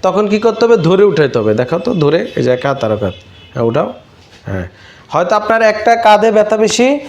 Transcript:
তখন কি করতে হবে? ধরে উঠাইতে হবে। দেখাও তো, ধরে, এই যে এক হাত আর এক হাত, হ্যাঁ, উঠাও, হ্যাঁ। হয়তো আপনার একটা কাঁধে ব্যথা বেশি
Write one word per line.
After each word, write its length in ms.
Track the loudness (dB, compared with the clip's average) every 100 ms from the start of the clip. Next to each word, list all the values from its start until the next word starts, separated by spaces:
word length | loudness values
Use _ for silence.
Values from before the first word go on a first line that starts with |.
তখন 260 | -2 0 0
কি 120 | 0
করতে 260 | 0 0 2
হবে? 120 | 2
ধরে 260 | 2 2
উঠাইতে 360 | 2 2 0 0
হবে। 140 | 0
দেখাও 260 | 0 -2 -4
তো, 140 | -4
ধরে, 380 | 0 0 0 -4 -4
এই 80 |
যে 80 | -2
এক 140 | -2 -2
হাত 180 | -4
আর 80 | -2
এক 120 | -2
হাত, 100 | -4 -8 -20 -20 -16
হ্যাঁ, 120 | -4 -2
উঠাও, 280 | -2 -4 -8 -20 -20 -20 -20 -10
হ্যাঁ। 220 | -8 -10 -14 -20 -20 -6
হয়তো 260 | -4 0 -2
আপনার 260 | 0 2
একটা 340 | 2 0 0 2
কাঁধে 360 | 4 4 4
ব্যথা 260 | 2 0 0
বেশি 420 | 0 2 0 0